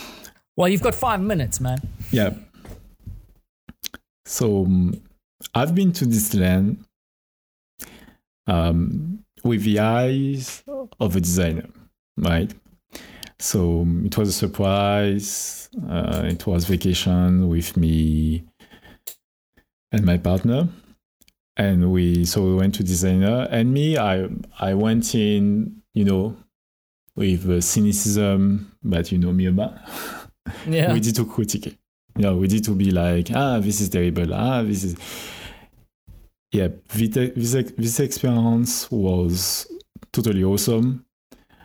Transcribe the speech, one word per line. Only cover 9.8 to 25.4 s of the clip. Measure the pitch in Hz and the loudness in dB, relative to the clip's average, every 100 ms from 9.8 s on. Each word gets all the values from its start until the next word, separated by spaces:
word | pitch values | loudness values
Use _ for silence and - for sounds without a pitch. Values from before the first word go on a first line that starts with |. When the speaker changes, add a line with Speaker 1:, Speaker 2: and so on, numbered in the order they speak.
| 110 117 127 135 135 139 127 - - 277 247 - | 2 2 0 0 -2 -4 -8 -14 -12 -12 -10 -4
Speaker 2:
of | 107 92 | 0 0
a | |
designer, | 85 90 85 80 - - - _ _ - | 0 2 0 -2 -8 -16 -20 _ _ -4
right? | 85 82 95 - _ _ _ - - - - - | 0 0 -2 -6 _ _ _ -20 -20 -20 -20 -10
So, | - 104 87 85 | -2 0 2 2
um, | 85 85 101 | 0 0 -2
it | - | 0
was | 104 | 0
a | |
surprise. | 90 101 - 98 101 101 104 101 101 101 - - - - 254 - | 0 -4 0 0 2 2 2 2 0 -4 -8 -8 -12 -14 -12 -6
Uh, | 85 78 78 80 | -4 -2 -2 -2
it | 85 - | -4 -2
was | 87 85 | 0 0
vacation | 90 95 90 - 90 90 92 90 | 0 0 0 2 2 4 4 2
with | 82 85 - | 0 0 0
me | 82 80 78 78 78 80 80 _ - - - - - - _ _ _ _ _ _ _ | 2 2 2 2 0 -2 -6 _ -20 -20 -20 -20 -20 -20 _ _ _ _ _ _ _
and | 110 90 | 0 2
my | 87 | 2
partner. | 87 95 120 127 170 - - _ _ _ _ _ _ - | 2 0 2 0 0 -4 -20 _ _ _ _ _ _ -2
And | 101 90 90 | 2 4 4
we, | 92 87 87 87 | 4 2 2 2
so | 104 | 0
we | 92 92 | 2 2
went | 95 95 | 2 0
to | |
designer, | 92 87 92 92 98 123 131 | -2 0 2 2 2 0 -2
and | 117 117 | 0 0
me, | 135 151 151 | 0 0 0
I, | 104 95 95 - - - | 0 0 -2 -8 -12 -6
I | 98 | -2
went | 98 110 113 113 113 | 0 2 0 0 0
in, | 104 101 | 2 2